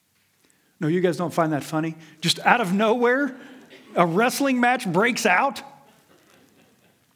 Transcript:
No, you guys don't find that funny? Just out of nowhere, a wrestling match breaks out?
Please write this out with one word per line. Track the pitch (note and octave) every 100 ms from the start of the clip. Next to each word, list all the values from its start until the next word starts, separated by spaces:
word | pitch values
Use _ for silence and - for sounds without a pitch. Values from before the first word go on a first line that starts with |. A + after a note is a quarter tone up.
| _ _ _ _ _ _ _ -
No, | D3+
you | F3+
guys | F3+ D3+
don't | E3+
find | - D#3+
that | D3
funny? | - D#3 D#3+ D#3+ - -
Just | E3 -
out | - A#3
of | G3
nowhere, | G3 A3 B3 A#3+ B3+ C#4+ - - - - - - -
a | F3
wrestling | E3 A#3+ - C#4 B3+
match | A#3+ B3+ G3
breaks | E3+ A#3 A#3 G#3
out? | F3+ C4+ - - - _ _ _ _ _ _ _ _ _ _ _ _ _